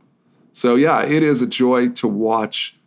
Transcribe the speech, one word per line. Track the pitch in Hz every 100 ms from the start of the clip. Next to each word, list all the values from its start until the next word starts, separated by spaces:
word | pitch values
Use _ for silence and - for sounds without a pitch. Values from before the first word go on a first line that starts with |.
| _ _ _ _ _
So, | - 123
yeah, | 123 151 127
it | 139 156
is | 156 127
a | 123
joy | - 123 127 123
to | 123 117
watch | 101 110 110 110 - - _